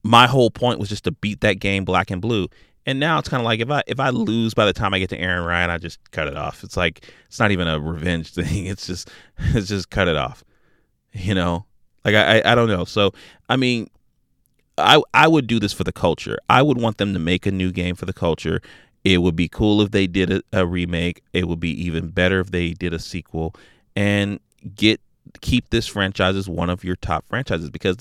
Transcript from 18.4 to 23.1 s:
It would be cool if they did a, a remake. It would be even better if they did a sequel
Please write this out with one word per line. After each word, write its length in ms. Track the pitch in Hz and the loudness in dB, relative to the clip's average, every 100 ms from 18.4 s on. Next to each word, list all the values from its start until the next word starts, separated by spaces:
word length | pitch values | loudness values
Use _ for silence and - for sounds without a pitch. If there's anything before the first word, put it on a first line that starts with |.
| 82 90 - - _ _ | -2 -6 -6 -20 _ _
It 140 | 95 90 | 2 4
would 180 | 87 82 | 4 2
be 120 | 82 | -2
cool 320 | - 107 104 | 0 2 4
if 120 | 104 | 2
they 140 | 104 95 | 2 0
did 240 | 92 90 | 0 2
a, 120 | 95 - | 0 -2
a 140 | 95 90 | -2 0
remake. 560 | 90 87 85 87 - _ | -2 -2 -2 -2 -4 _
It 140 | 87 85 | -2 -2
would 120 | 85 | -2
be 100 | 85 71 | -4 -4
even 240 | 87 82 85 | -4 -4 -4
better 320 | 92 90 95 | 0 2 2
if 100 | 92 | 0
they 220 | 90 85 | -2 -4
did 200 | 87 90 | -4 -6
a 60 | 82 | -6
sequel 560 | - | -8